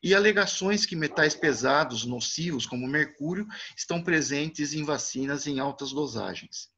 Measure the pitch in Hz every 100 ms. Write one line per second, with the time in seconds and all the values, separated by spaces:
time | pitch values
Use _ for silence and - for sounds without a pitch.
0 | 170 196 208 202 196 - 190 208 - 170
1 | 151 - 151 - 160 127 131 139 151 117
2 | 120 123 - - 170 139 - 123 127 147
3 | 147 - 147 190 214 - - - - 170
4 | 175 160 135 143 156 156 147 151 147 143
5 | - 131 135 143 147 139 139 139 139 135
6 | 143 113 98 87 - - -